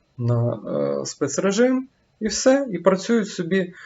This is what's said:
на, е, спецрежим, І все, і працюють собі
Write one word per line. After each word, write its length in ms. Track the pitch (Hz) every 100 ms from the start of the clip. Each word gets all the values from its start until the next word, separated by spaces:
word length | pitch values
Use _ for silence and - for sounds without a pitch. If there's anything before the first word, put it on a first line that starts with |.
| _ -
на, 420 | 120 120 117 - - 147 69 139
е, 40 | -
спецрежим, 840 | - 139 180 190 196 254 262 262 _ _ -
І 80 | 214
все, 400 | - 262 277 269
і 80 | 170
працюють 500 | 190 190 - 233 190
собі 440 | - 170 190 180 -